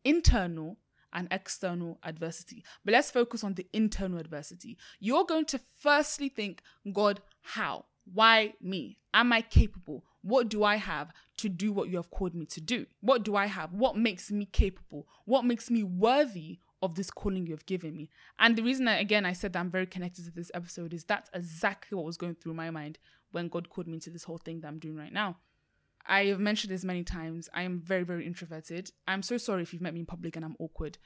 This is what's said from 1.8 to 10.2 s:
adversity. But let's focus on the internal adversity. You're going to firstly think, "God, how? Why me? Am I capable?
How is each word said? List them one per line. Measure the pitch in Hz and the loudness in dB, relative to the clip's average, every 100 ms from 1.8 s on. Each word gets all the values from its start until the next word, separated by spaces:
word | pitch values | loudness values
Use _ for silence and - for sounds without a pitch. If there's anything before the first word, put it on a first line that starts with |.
| 170 - | -6 -8
adversity. | - 160 165 - - - - - | -10 -8 -6 -8 -12 -16 -20 -8
But | - | 2
let's | 226 - | 4 4
focus | 247 240 233 | 2 0 0
on | 202 | -6
the | 185 185 | -6 -4
internal | 214 214 - 190 175 | 0 0 0 -2 -4
adversity. | 160 151 - 180 - - - - | -6 -10 -12 -14 -16 -16 -20 -8
You're | 196 285 | 2 2
going | 359 320 311 | 4 2 0
to | 269 - - | -4 -8 -2
firstly | 294 285 294 - 277 | 4 6 4 0 -2
think, | - 208 - - _ 202 | -4 -6 -8 -18 _ -4
"God, | 196 208 202 - _ | 2 4 2 -4 _
how? | - 226 175 101 - _ - | -10 -4 -4 -4 -10 _ -6
Why | 185 220 226 214 - | 6 8 8 6 -2
me? | 180 190 120 - _ | -6 -6 -6 -12 _
Am | 214 240 | 4 6
I | 233 | 4
capable? | 233 - 220 - - 143 - _ | 6 6 6 4 -12 -12 -12 _